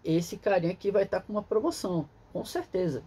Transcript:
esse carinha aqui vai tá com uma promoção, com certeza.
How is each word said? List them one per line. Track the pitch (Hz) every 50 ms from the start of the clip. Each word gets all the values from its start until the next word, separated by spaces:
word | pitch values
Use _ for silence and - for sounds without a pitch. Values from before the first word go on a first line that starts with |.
| -
esse | 165 160 170 170 - -
carinha | - - 208 196 185 165 170
aqui | 180 - - 202
vai | 196 208 196
tá | 190 - 185
com | - -
uma | 208 208
promoção, | 208 - 214 214 240 339 320 - - 190 180 165 143 - - - - -
com | - - 220
certeza. | - - 359 349 - - 185 185 165 135 117 -